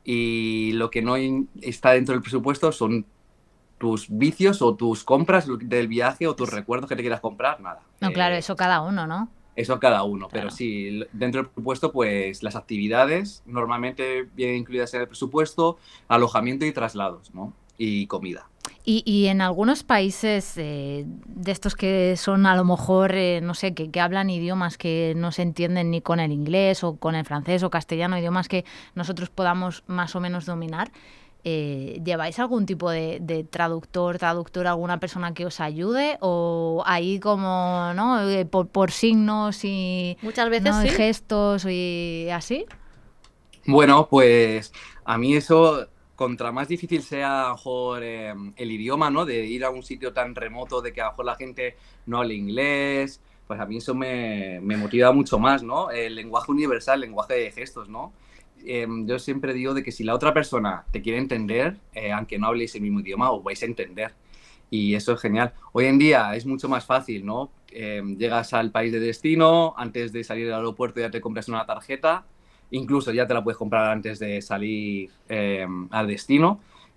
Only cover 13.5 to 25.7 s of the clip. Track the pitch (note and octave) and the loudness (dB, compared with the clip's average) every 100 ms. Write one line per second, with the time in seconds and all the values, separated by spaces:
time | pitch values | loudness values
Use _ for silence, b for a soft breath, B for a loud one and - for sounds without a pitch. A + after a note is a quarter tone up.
13.5 | B2 A#2 A#2+ B2 C3 C3 C3 B2+ - B2 | -4 -2 -2 -4 -4 -4 -4 -6 -4 -2
14.5 | B2 B2 B2 A#2 B2 B2 - C3 D3+ D#3 | -2 -4 -4 -4 -4 -6 -6 -4 0 0
15.5 | - E3 E3+ B B B A#2 A#2+ A2+ A#2+ | 2 0 0 B B B 4 4 2 0
16.5 | C3+ D3+ C3+ A2+ G#2 G2 F2 - F#2 G2+ | -2 -4 -2 -4 -4 -6 -6 -16 -14 -14
17.5 | - _ - A2 G2+ G2+ G2 F#2+ E2+ - | -14 _ -6 -4 -2 -2 -6 -8 -12 -16
18.5 | _ - B - A3 - G3+ G3 G3 F#3 | _ -18 B 0 0 2 2 4 4 2
19.5 | F3 A3 C#4 - A3+ G3 - A3 G#3 - | 2 2 2 2 2 2 0 0 0 -2
20.5 | - D3+ C#3+ C#3 C#3+ D3 - - - F3+ | -8 -8 -6 -6 -6 -8 -12 -14 -8 -6
21.5 | F#3 G#3 - F#3+ F#3+ F3+ F3+ - G3 G3 | -4 -4 -2 0 4 2 2 2 4 6
22.5 | F#3 F3+ F3 - F#3 F#3+ F#3+ F3+ F3 E3+ | 6 4 2 4 4 4 2 2 0 -2
23.5 | E3+ F#3+ E3 D#3+ F3 F3 F#3+ G3 F3 E3+ | -4 -4 -4 -4 0 0 0 0 -2 -2
24.5 | F#3 F3 - E3+ E3 E3 D#3+ E3+ D#3+ F3 | -2 -2 -4 -2 0 0 0 -2 -2 -2
25.5 | D#3+ E3+ | 0 0